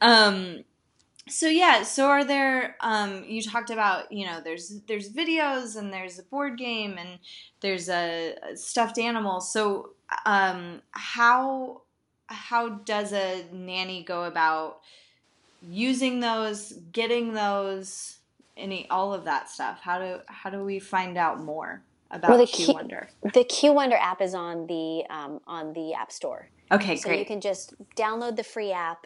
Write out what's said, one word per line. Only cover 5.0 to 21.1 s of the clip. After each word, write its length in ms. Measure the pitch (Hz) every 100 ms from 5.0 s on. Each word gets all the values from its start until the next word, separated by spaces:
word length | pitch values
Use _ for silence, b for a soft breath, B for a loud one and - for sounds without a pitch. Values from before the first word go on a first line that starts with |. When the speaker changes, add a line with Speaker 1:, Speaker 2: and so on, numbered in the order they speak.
| 202
Speaker 1:
videos 640 | 240 339 320 294 262 240 214
and 160 | 202
there's 260 | 190 185 180
a 40 |
board 340 | 180 269 285 240
game 380 | 247 226 208 185
and 200 | 175 180 B B B _
there's 280 | 202 190 170
a, 460 | 175 170 165 165 - -
a 40 | -
stuffed 420 | - - 220 226
animal. 420 | 233 226 208 185
So, 500 | 185 220 208 196 - _ _ - 220
um, 560 | 202 190 180 175 170 _
how, 920 | - - 233 233 247 269 262 254 - _ _ _ _ -
how 420 | 214 - 240 233
does 420 | 208 202 208 208
a 320 | 202 190 185 170
nanny 500 | 185 180 185 185 185
go 220 | 165 175
about 560 | 175 170 160 160 160 - b b b b _ _ _ _
using 600 | 170 180 247 254 254 247
those, 520 | 240 226 214 208 - - -
getting 400 | 226 226 240 233
those, 840 | 220 202 202 196 190 190 - - - _ _ _ -
any, 320 | 196 190 -
all 240 | 185 196
of 100 | 196
that 240 | 165 139 -
stuff? 320 | - 127 -
How 180 | 180 180
do, 200 | 185 180 -
how 240 | 196 190
do 140 | 196
we 140 | 196 196
find 360 | 190 190 185